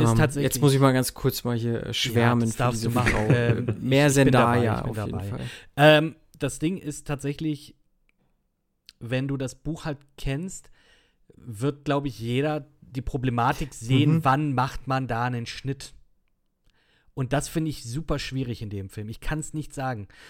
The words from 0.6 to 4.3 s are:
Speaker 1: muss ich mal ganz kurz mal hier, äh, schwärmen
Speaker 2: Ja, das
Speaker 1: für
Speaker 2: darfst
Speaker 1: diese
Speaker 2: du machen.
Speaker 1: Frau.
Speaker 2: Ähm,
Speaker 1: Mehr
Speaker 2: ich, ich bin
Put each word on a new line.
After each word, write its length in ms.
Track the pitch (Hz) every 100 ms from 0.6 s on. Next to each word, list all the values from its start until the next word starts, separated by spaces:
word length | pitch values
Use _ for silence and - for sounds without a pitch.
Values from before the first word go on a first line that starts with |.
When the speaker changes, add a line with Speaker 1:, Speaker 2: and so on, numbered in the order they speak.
Speaker 1:
muss 120 | 143
ich 60 | 135
mal 100 | 135
ganz 220 | 127 123
kurz 300 | - 135 - 123
mal 100 | 117
hier, 300 | 117 117 -
äh, 80 |
schwärmen 480 | - 131 117 117 120
Speaker 2:
Ja, 40 | 117
das 80 | -
Speaker 1:
für 20 |
Speaker 2:
darfst 160 | 123 117
Speaker 1:
diese 80 | 113
Speaker 2:
du 60 | 120
machen. 160 | 117
Speaker 1:
Frau. 180 | 113 107
Speaker 2:
Ähm, 460 | 120 120 113 120 107
Speaker 1:
Mehr 280 | 123 135 147
Speaker 2:
ich, 100 | 139
ich 60 |
bin 80 | 135